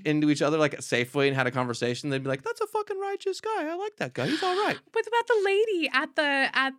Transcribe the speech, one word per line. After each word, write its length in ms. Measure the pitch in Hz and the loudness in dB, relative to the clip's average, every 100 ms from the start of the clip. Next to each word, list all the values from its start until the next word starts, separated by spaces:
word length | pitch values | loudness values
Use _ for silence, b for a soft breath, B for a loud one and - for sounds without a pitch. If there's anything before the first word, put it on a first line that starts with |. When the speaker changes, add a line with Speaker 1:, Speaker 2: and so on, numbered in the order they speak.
Speaker 1:
into 240 | 156 151 151 | -2 2 4
each 140 | 143 | 4
other, 160 | 147 156 | 2 4
like, 160 | 147 | 2
at 60 | - | 0
Safeway 480 | - 120 120 143 139 | -2 0 0 2 2
and 60 | |
had 120 | 135 127 | 2 0
a 40 | |
conversation, 600 | 127 123 117 120 123 147 | 0 -2 -2 -2 -2 -2
they'd 120 | 135 | -2
be 60 | 135 | -2
like, 140 | 135 | -4
"That's 180 | 453 480 | -6 -6
a 60 | 427 | -4
fucking 340 | 440 415 381 | -4 -4 -6
righteous 400 | 392 392 392 370 | -6 -6 -6 -6
guy. 300 | 440 427 302 | -4 -4 -4
I 40 | |
like 220 | 349 415 - | -6 -8 -6
that 160 | 135 | -6
guy. 140 | - 131 | -2 -2
He's 160 | 302 | 0
all 120 | 370 | 0
right." 220 | 359 392 - | 0 0 -2
Speaker 2:
<gasps> 80 | - | -4
What 140 | 453 440 | -4 0
about 200 | 466 466 | 0 2
the 160 | 453 392 | 2 4
lady 420 | 392 453 359 285 | 2 2 0 0
at 240 | 262 262 | 0 0
the, 360 | - 294 277 262 | 0 0 2 2
at 200 | 254 269 | 2 0